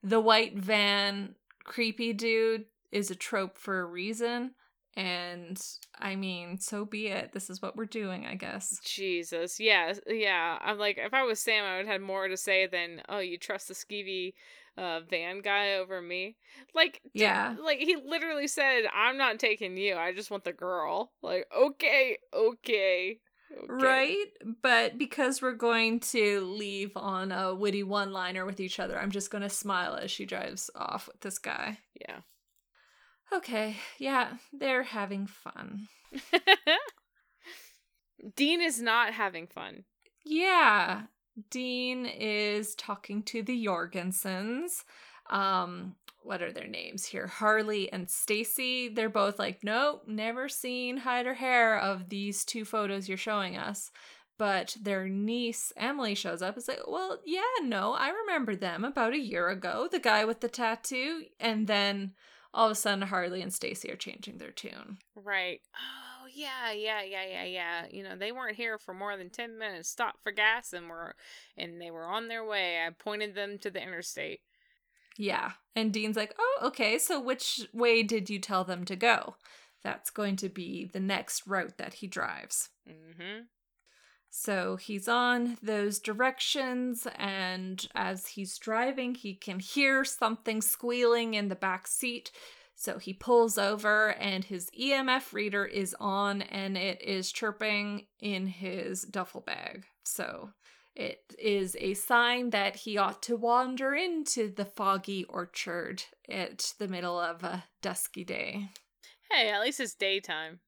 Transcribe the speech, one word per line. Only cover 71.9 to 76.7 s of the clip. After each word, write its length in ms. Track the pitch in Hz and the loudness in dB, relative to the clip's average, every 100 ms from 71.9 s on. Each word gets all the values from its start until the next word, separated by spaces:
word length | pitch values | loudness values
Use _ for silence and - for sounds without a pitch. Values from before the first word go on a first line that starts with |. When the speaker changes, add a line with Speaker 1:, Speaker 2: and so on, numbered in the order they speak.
Speaker 2:
were 140 | 165 165 | -10 -4
on 200 | 202 226 | -4 -4
their 160 | 226 | -6
way. 400 | 220 208 185 170 | -2 0 0 0
I 60 | 165 | -2
pointed 440 | 165 - 208 208 | -4 -6 -4 -4
them 240 | 190 202 202 | -4 -6 -6
to 120 | 208 | -8
the 120 | 185 | -8
interstate. 580 | 185 175 175 - 151 - _ _ _ _ _ _ _ - | -8 -8 -8 -6 -8 -8 _ _ _ _ _ _ _ -4
Speaker 1:
Yeah. 340 | 202 - - 185 _ | -2 0 -2 -6 _
And 200 | - 220 | 0 0
Dean's 220 | 208 214 220 | 2 0 0
like, 180 | 214 - | -2 0
"Oh, 200 | 480 539 | 2 2
okay, 340 | 262 | 0